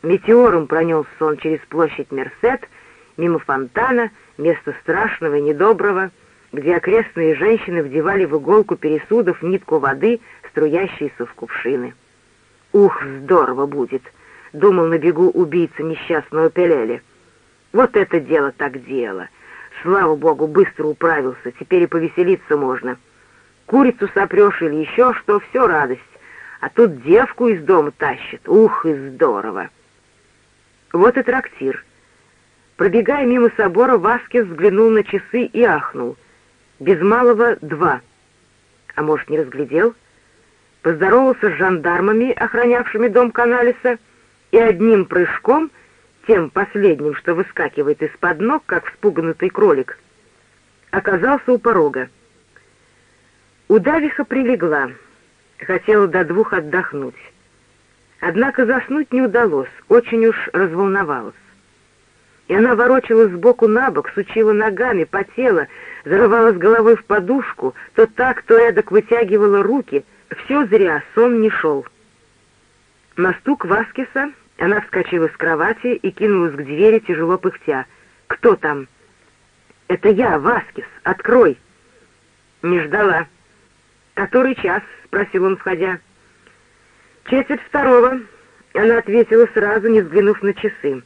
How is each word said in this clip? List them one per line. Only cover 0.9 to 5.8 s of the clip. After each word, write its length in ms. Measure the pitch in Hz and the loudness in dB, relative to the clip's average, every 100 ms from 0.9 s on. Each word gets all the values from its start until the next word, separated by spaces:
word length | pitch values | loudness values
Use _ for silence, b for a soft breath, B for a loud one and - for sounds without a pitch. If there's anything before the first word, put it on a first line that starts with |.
| 160 143 - | -2 -4 -4
он 140 | 156 151 | -4 -2
через 200 | 160 156 - | -4 -6 -6
площадь 440 | 151 160 - 135 | -2 -2 -4 -10
Мерсет, 560 | 135 123 - 233 262 - b b b b - | -8 -10 -2 -2 -2 -10 b b b b -4
мимо 240 | 170 165 | -2 -2
фонтана, 720 | - 135 131 - 247 240 226 b b - | -2 -4 -4 -4 0 0 -2 b b -4
место 380 | 151 160 - 135 | -2 -2 -6 -10
страшного 580 | - 175 214 - 165 147 | -6 -2 -4 -4 -4 -2
и 40 | |
недоброго, 720 | 147 147 202 202 | -2 0 2 2